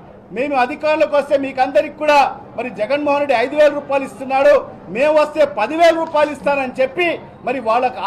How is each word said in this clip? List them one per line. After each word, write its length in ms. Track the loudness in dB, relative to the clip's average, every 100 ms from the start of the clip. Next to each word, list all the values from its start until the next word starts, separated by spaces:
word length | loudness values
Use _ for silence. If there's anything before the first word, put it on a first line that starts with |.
| -20 -20 -14 -6
మేము 180 | -2 0
అధికారంలోకి 520 | -2 -2 -2 0 2 0
వస్తే 160 | 0 -2 -2
మీకు 140 | -2 0
అందరికి 300 | 0 0 -4
కూడా 160 | 2 4 2 -2 -14 -10
మరి 120 | -10 -6
జగన్మోహన్ 420 | -4 -2 0 0
రెడ్డి 140 | 0 0
ఐదు 120 | 0 4
వేల 120 | 4 2
రూపాయలు 280 | -4 -4 -4
ఇస్తున్నాడు, 460 | -10 -4 2 4 4 2 -16 -12 -2
మేము 160 | 2 2
వస్తే 220 | 2 2 0 0
పదివేల 320 | -4 4 4 4
రూపాయలు 300 | 0 0 0 -2
ఇస్తానని 420 | -2 -2 -2 -2
చెప్పి 260 | -2 0 -2 -2 -10 -10 -6
మరి 140 | -4 0
వాళ్ళకు 320 | 0 0 -2